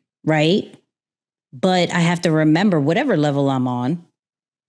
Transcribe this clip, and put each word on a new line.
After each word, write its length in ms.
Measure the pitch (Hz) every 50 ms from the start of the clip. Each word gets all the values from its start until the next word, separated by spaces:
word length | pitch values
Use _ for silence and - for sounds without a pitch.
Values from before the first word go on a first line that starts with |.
| _ _ _ _ -
right? 480 | 156 156 151 151 160 185 214 - - - - _ _ _ _ _ _ _ _ _ _ _ _ _ _ -
But 360 | 127 - 185 185 180 175 170
I 100 | 170 175
have 200 | 170 170 175 170 -
to 80 | 175
remember 480 | 156 156 156 156 156 170 202 214 180 156
whatever 380 | 139 147 165 220 302 277 208
level 320 | 151 147 147 139 143 139 139
I'm 180 | 135 131 127
on, 380 | 127 123 123 123 127 170 170 - _ _ _ _ _ _ _ _ _ _ _ _